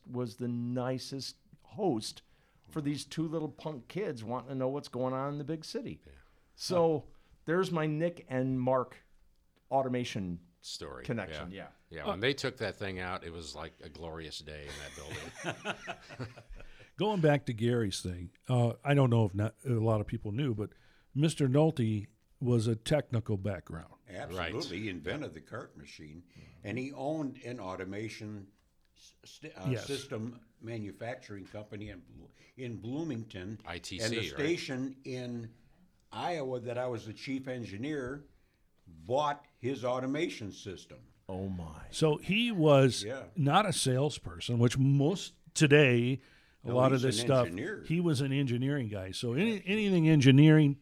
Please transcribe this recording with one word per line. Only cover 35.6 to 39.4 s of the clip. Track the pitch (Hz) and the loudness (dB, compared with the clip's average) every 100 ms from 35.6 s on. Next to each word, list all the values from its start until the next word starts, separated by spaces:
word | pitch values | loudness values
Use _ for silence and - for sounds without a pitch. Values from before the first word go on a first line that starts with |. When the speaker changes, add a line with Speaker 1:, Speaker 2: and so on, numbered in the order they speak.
| _ _ _ _ _ | _ _ _ _ _
Speaker 4:
Iowa | 107 156 165 131 127 | -6 -4 -4 -4 -4
that | 117 120 | -4 -4
I | 127 | -2
was | 113 107 | -4 -8
the | |
chief | 101 139 131 131 | -10 -6 -6 -4
engineer | 127 101 101 143 147 123 147 143 _ _ _ _ _ 85 | -8 -8 -6 -6 -4 -6 -8 -14 _ _ _ _ _ -20
bought | 80 85 135 147 143 | -14 -2 2 2 -2